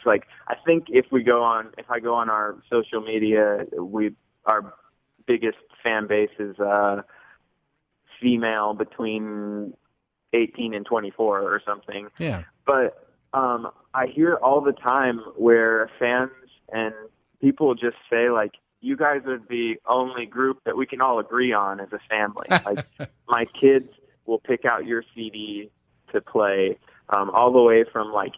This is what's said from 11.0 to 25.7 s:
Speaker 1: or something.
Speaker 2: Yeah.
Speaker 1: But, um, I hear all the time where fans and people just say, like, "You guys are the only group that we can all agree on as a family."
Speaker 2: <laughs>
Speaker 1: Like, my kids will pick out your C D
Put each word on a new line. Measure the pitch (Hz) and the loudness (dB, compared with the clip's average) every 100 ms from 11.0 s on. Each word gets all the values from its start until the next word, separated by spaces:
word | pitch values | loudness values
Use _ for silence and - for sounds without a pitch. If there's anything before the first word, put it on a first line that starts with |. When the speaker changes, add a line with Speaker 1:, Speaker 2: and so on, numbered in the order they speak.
| 101 - 110 98 | -4 -2 0 0
Speaker 1:
or | 98 104 - | 0 -4 -4
something. | 101 - 101 104 - | -10 -10 -14 -14 -10
Speaker 2:
Yeah. | 165 98 85 _ - | -8 -8 -10 _ 0
Speaker 1:
But, | 139 120 - _ _ _ | 2 0 -2 _ _ _
um, | 135 127 120 117 - _ | -2 -2 -2 -6 -16 _
I | 131 131 | -4 -4
hear | 147 165 170 | 0 0 2
all | 127 139 | 2 2
the | 143 | 2
time | 131 123 131 127 117 107 - | -2 0 0 0 -2 -8 0
where | 117 117 113 113 113 - | 4 6 4 2 -2 -2
fans | 120 123 127 - - _ - | -2 0 -2 -8 -20 _ -10
and | 110 110 110 110 _ _ _ | -6 -6 -8 -16 _ _ _
people | 135 135 151 | 0 2 2
just | 117 120 - - | 0 -2 -6 -2
say, | 117 120 | 0 2
like, | 117 104 - _ _ | 2 -2 -6 _ _
"You | 123 135 | -6 -2
guys | 151 143 131 | 0 -2 -4
are | 127 | -8
the | 107 120 117 110 - | -6 -4 -4 -4 -2
only | 123 127 127 113 | 0 0 -6 -8
group | 113 135 131 - | -2 -2 -2 -4
that | 113 | -4
we | 131 | -4
can | 127 | 0
all | 131 117 | 0 0
agree | 104 120 127 | -2 -2 0
on | 107 98 98 | 0 -2 -4
as | 98 | -10
a | 104 - | -12 -6
family." | 107 104 104 - | -2 -2 -4 0
Speaker 2:
<laughs> | - | 0
Speaker 1:
Like, | 104 104 - - - _ - | 0 -6 -8 -14 -16 _ -4
my | 120 113 - | -2 -2 2
kids | 135 135 127 _ _ _ | 4 4 2 _ _ _
will | - 113 | -6 -4
pick | - 120 | -2 -2
out | 127 113 85 | 0 -2 -2
your | 117 117 | -6 -6
C | 117 110 | -12 -14
D | 107 107 101 107 | -12 -12 -12 -14